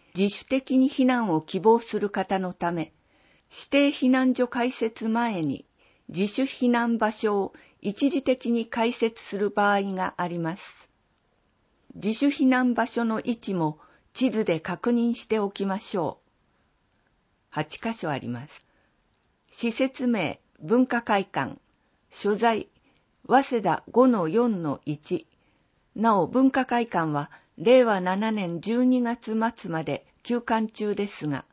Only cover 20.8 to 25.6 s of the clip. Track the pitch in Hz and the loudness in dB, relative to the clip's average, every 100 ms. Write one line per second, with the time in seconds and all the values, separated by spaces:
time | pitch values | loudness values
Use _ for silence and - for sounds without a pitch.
20.8 | 254 240 233 202 190 147 127 - _ _ | 2 0 0 -2 0 -4 -6 -8 _ _
21.8 | _ _ _ - 202 208 233 220 - _ | _ _ _ -6 -2 2 2 2 -6 _
22.8 | _ _ _ _ - 254 269 233 185 - | _ _ _ _ 2 4 4 0 0 0
23.8 | - - 254 220 160 220 240 190 156 - | 0 4 6 4 2 2 2 0 -4 -4
24.8 | - 147 - 180 - _ _ _ | -6 -8 -6 -6 -8 _ _ _